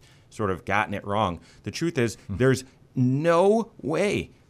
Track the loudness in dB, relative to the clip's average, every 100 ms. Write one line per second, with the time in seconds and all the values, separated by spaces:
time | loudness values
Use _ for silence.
0 | -20 -20 _ -4 -2 -2 -2 -2 -2 -4
1 | -4 0 0 -2 -12 -16 -12 -6 -4 0
2 | -2 -2 -8 0 2 2 -4 _ _ 0
3 | 2 2 2 4 4 2 0 -8 -4 -2
4 | 0 -2 -6 -12